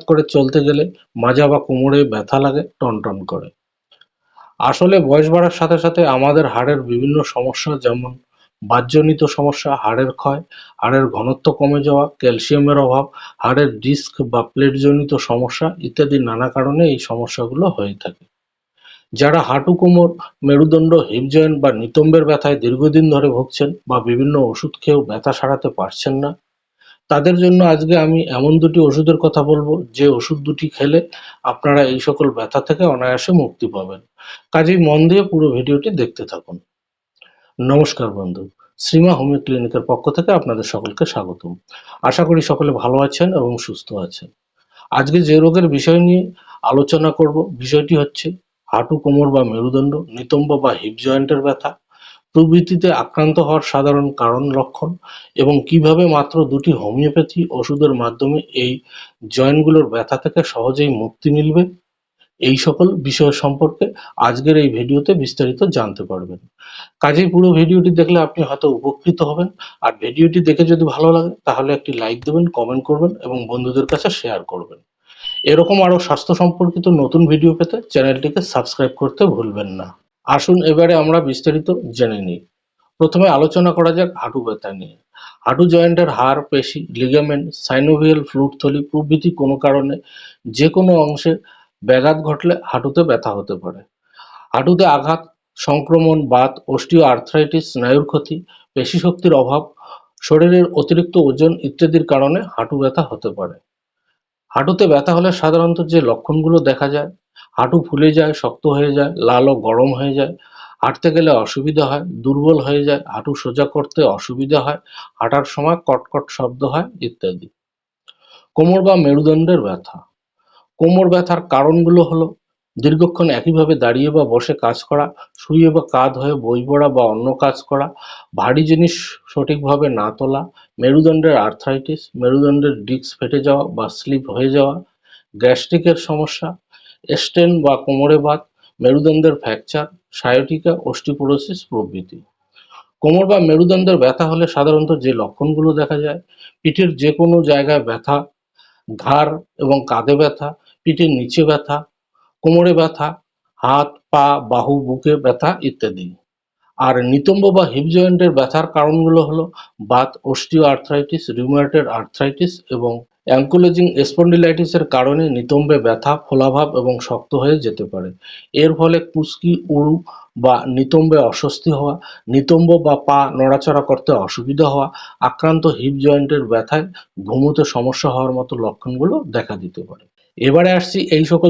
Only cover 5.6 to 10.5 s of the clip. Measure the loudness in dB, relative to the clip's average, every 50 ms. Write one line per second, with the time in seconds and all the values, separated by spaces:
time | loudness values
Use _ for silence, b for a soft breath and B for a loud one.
5.6 | -2 0 0 0 0 0 0 2 2 2 2 2 2 2 2 2 2 0 0 -2
6.6 | -2 0 -2 -2 -2 -4 -4 -2 -2 0 0 0 -2 -4 -4 -6 -4 -4 -6 -6
7.6 | -6 -6 -6 -2 -2 -2 -2 -2 -6 -10 -12 -16 _ _ _ _ _ _ _ -14
8.6 | -6 -2 -2 -2 0 0 2 2 2 2 2 2 0 -2 -2 -2 -2 -2 -2 -4
9.6 | -4 -4 -4 -4 -4 -4 -2 -2 -2 -4 -4 -6 -4 -4 -4 -4 -8 _